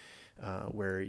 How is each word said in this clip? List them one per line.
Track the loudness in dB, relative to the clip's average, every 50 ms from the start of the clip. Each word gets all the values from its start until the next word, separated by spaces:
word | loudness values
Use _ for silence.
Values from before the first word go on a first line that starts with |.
| -16 -16 -16 -16 -18 -16 -12 -6
uh, | -4 -2 -2 0
where | 0 0 0 2 4 4 4 4 2